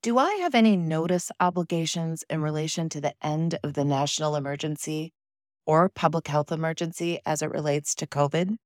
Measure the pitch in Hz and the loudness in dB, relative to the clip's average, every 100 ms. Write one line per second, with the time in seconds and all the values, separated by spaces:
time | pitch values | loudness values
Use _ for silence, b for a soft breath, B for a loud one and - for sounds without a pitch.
0 | 226 240 320 415 349 247 220 190 165 160 | 2 4 4 2 2 6 6 6 2 0
1 | 170 180 - - 180 175 170 170 160 170 | 2 0 -2 0 0 0 -2 -2 -2 -2
2 | 165 160 - 156 151 151 156 - 165 147 | -4 -6 -6 -4 -2 -2 -4 -2 -4 -4
3 | 143 - 151 156 165 160 147 143 143 139 | -6 -4 -4 0 0 -2 -4 -2 0 2
4 | 143 - 151 151 139 143 156 151 - 156 | 0 -2 -2 -2 -4 -6 -6 -6 -6 -6
5 | 165 _ _ _ _ _ - 156 185 - | -8 _ _ _ _ _ 2 4 4 2
6 | 170 165 147 147 147 160 160 160 170 - | 0 0 0 -2 0 -2 -4 -4 -6 -4
7 | 170 170 - 156 156 - 151 147 143 - | -4 -4 -4 -2 -2 -2 0 -2 -2 -6
8 | 156 143 143 160 185 226 | -4 0 2 2 0 -4